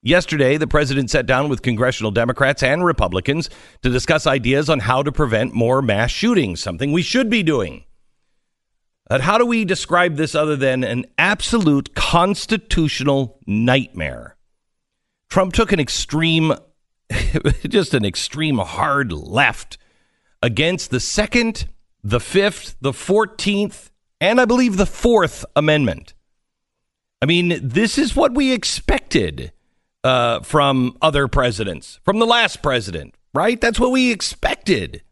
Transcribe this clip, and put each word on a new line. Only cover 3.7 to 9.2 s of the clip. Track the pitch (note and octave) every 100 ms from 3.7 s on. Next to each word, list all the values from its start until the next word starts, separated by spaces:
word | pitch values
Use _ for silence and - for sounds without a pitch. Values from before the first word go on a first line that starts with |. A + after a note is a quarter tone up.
| -
to | C3
discuss | B2 - D#3+ D#3
ideas | C#3 A#2 C3+ D3+
on | D3+
how | G#2+ B2+
to | C#3+
prevent | D3 C#3+ G#2+ B2
more | A2+ A#2 C3
mass | C3 G2+ A#2
shootings, | - A3 A3+ A#2 E2+
something | - E2+ C#3
we | D#3+
should | F3 B3 A#3
be | A3+
doing. | E3 C#3+ F2+ B1 - - _ _ _ _ _ _ _ _ _ _ _
But |
how | C3